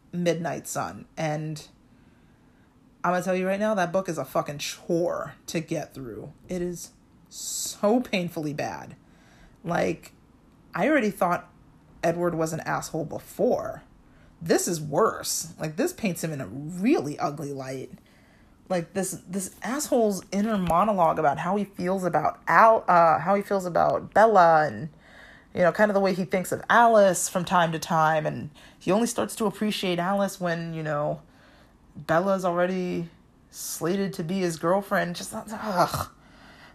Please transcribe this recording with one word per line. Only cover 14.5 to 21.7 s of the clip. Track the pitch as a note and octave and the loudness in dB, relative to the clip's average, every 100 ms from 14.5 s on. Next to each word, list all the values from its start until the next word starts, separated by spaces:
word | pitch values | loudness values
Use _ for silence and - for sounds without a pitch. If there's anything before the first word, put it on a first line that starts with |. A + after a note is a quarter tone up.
| D4+ - | 0 2
is | E3+ | -4
worse. | D3+ D3+ C#3+ D#2+ - - D#3+ - | -2 2 2 0 -6 -6 -8 -8
Like, | D#3 D#3 | -8 -2
this | E4+ | -4
paints | - G#3 E3+ | -2 -4 -4
him | E3 | -6
in | D3 | -6
a | F#2+ | -8
really | B2 D3+ F3+ G#3 E4+ D3 D3 | -10 -10 -2 2 2 0 -4
ugly | E3 D3 C#3+ | -6 -4 -8
light. | C#3 C3 C3+ - - _ _ _ _ - _ - | -8 -8 -10 -12 -16 _ _ _ _ -20 _ -4
Like, | F#3 E3 | -4 -2
this, | G3+ F#3+ - - | -4 -6 -8 -8
this | F#3 F#3+ - | -8 -8 -8
asshole's | G3+ C#4 - C4 G#3+ F#3+ - | -6 -6 0 2 2 0 -4
inner | G3 G#3+ G#3 | -2 0 0
monologue | F3 E3 G#3 G3 D#3+ D#3 | 2 2 2 4 4 4
about | D#3 C#3+ | 2 2
how | E3+ G3+ | 0 -2
he | |
feels | G3 | -4